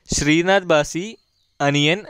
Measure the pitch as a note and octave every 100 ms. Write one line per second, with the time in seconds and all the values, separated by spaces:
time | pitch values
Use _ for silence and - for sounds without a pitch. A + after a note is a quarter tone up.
0 | - - D3 D#3+ F3 G3 F3+ D#3 C#3+ D#3+
1 | G3+ A3+ _ _ _ - C#3+ C#3+ D3 F3+